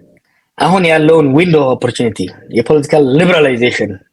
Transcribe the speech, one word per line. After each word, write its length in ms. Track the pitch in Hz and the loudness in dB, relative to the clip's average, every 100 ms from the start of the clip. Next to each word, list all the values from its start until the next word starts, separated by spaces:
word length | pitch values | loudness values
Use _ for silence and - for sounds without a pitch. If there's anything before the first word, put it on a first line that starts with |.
| _ _ _ _ _ - | _ _ _ _ _ -4
አሁን 260 | 143 190 | 0 0
ያለውን 460 | 170 160 156 165 143 | 2 2 4 2 2
window 300 | 135 180 160 | 0 2 2
of 120 | 135 | 0
opportunity 580 | 123 123 - 120 - 92 - - | -2 -4 -4 -4 -4 -10 -12 -8
የፖለቲካል 640 | 107 120 156 135 156 139 | -4 0 0 0 0 2
ሊበራላይዜሽን 840 | 139 180 175 143 123 120 - 104 95 _ | 2 2 2 0 0 -2 -2 -6 -8 _